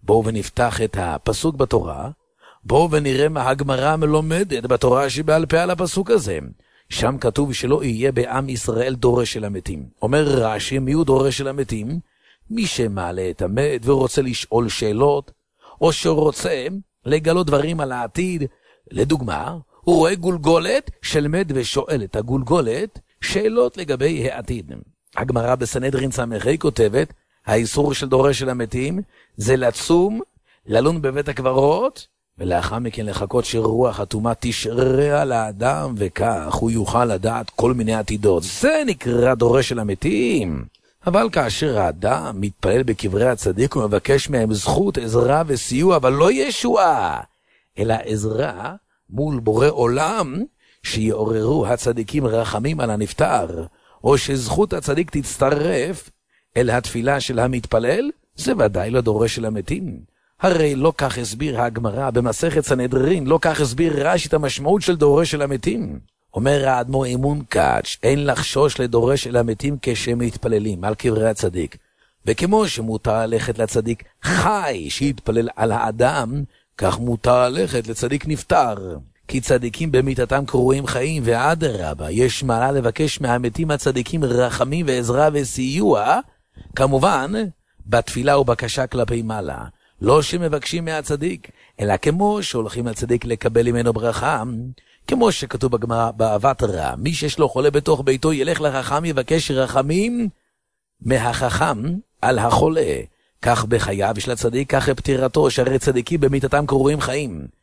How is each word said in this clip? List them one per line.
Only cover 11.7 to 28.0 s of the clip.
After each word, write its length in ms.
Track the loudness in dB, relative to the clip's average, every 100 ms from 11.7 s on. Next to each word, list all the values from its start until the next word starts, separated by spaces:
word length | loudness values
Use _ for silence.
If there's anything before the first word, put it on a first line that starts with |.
| -4 -6 -8 -10 _ _ _ _
מי 160 | -4 -4
שמעלה 640 | -2 -2 -2 -4 -4 -6
את 120 | -4
המת 380 | -4 0 0 -2
ורוצה 380 | 2 2 2 0
לשאול 460 | -2 -4 -2 0 0
שאלות, 640 | -2 -2 2 2 2 -4 -20 _ _ -20 0
או 120 | 0
שרוצה 760 | 2 0 2 2 0 -2 -2 -4 -8 -14 _
לגלות 420 | -2 0 2 2 2
דברים 340 | 2 0 -2
על 120 | -4
העתיד. 500 | -4 -6 -4 -4 -2 -6 _ _ _ _
לדוגמה, 680 | -2 0 0 0 -4 -6 -10 -14 _
הוא 120 | 2 4
רואה 180 | 4
גולגולת 760 | 2 -2 0 4 4 4 -2 -2 -12
של 260 | -4 -2 0
מת 180 | 0 0
ושואל 500 | -2 -2 -4 -2 -2
את 120 | -2 -4
הגולגולת 800 | -2 -2 2 2 2 -2 -6 -10 _ _
שאלות 540 | -4 0 0 2 0 0
לגבי 540 | -4 0 0 0 -4
העתיד. 420 | -6 -8 -8 -8 -16 -18 _ _ -6
הגמרא 380 | -2 0 2
בסנהדרין 560 | 0 0 -2 -2 0 -2
ס"ה 140 | -2 -4 -2 0 0
כותבת, 540 | 0 2 2 4 -2 -6 _ _ 0
"האיסור 480 | 0 0 0 0
של 140 | 0